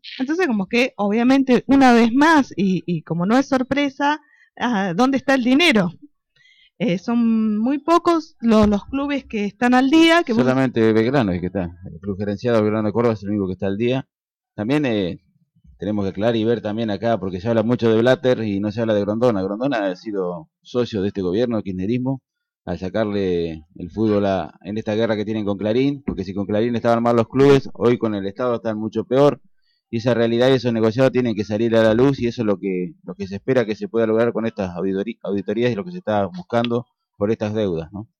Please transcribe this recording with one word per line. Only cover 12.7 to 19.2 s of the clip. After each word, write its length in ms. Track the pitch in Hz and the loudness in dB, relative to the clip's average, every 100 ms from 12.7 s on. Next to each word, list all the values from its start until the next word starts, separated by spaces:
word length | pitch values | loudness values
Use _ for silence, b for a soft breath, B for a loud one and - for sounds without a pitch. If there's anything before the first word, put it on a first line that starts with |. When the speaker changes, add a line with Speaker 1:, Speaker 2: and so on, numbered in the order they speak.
| 107 107 | 0 -2
Speaker 2:
de 60 | |
Córdoba 220 | 110 120 107 | 0 0 -2
es 80 | |
el 80 | 98 | -4
único 160 | 104 95 | -4 -4
que 60 | |
está 140 | 92 98 | -4 -4
al 100 | 98 | -2
día. 300 | 120 131 - _ _ _ _ - | -2 -4 -8 _ _ _ _ -8
También, 300 | 107 147 135 | -2 -2 0
eh, 340 | 107 90 - _ _ _ _ _ _ | -2 -2 -6 _ _ _ _ _ _
tenemos 280 | 95 107 98 | -6 -4 -4
que 60 | |
aclarar 260 | 92 113 113 | -2 -2 0
y 80 | 110 | 0
ver 160 | 117 | -2
también 280 | 104 107 113 | -4 -6 -4
acá, 300 | 98 113 110 | -4 -2 -2
porque 220 | 95 90 | -4 -6
se 80 | 110 | -2
habla 140 | 113 | 0
mucho 280 | 110 123 117 | 0 0 2
de 60 | 110 | 2
Blatter 420 | 123 131 127 113 | 2 2 2 0
y 180 | 110 98 | 0 -2
no 100 | 104 | -4
se 80 | 104 | -2
habla 140 | 113 | 0
de 80 | 104 | 0
Grondona. 420 | 101 110 | 0 0